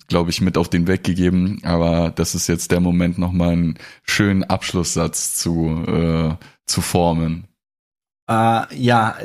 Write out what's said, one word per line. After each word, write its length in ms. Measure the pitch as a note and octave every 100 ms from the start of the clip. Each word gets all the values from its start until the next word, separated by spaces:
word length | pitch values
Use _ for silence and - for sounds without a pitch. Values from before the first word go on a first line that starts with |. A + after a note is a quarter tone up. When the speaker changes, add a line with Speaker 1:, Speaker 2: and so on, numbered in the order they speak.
| -
Speaker 1:
glaub 200 | F2 E2+
ich, 120 | E2+
mit 180 | F#2 E2+
auf 100 | F2
den 180 | F2 F2
Weg 180 | F#2
gegeben. 560 | - F2+ F2+ F2+ F#2 G2+
Aber 480 | - E2+ E2+ E2+ E2
das 200 | D#2+ E2
ist 120 | F2 -
jetzt 220 | E2+ -
der 100 | F2
Moment, 380 | F2 F2 F2 F2
nochmal 340 | F2+ F2+ F2
einen 260 | E2+ E2+ - - -
schönen 400 | - - G#2 F#2+
Abschlusssatz 880 | F#2 F#2+ - F#2 E2 - D#2+ - - -
zu, 480 | E2+ E2+ D#2+ D#2+ E2
äh, 480 | E2 E2 D#2+ D#2+ E2+ - _ -
zu 140 | -
formen. 640 | - F#2 E2+ E2 D#2+ E2 - _ _ _ _ _ _ _ -
Speaker 2:
Äh, 460 | A2+ A2+ A2+ - C#3+
ja, 400 | B2 A#2+ A2 -